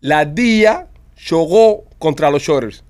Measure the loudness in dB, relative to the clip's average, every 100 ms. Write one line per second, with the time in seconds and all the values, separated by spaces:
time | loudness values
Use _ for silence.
0 | -2 -2 -2 -2 0 2 2 0 -6 -20
1 | _ _ -4 -2 0 4 4 2 -8 _
2 | -6 -2 0 -2 -2 -2 -4 -14